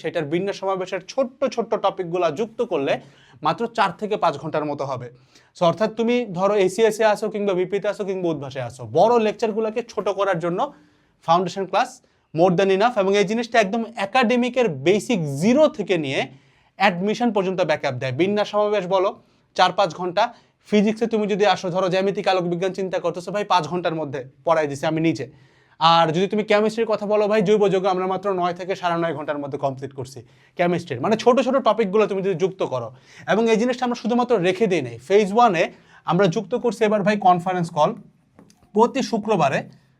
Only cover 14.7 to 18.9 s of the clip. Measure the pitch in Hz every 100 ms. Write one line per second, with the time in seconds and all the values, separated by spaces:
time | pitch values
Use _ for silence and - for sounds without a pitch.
14.7 | 135 147 208 - 208 147 139 202 262 302
15.7 | - 180 175 139 160 254 - _ _ _
16.7 | - 196 175 202 220 240 202 185 185 160
17.7 | 151 143 123 131 127 190 208 202 208 208
18.7 | 208 180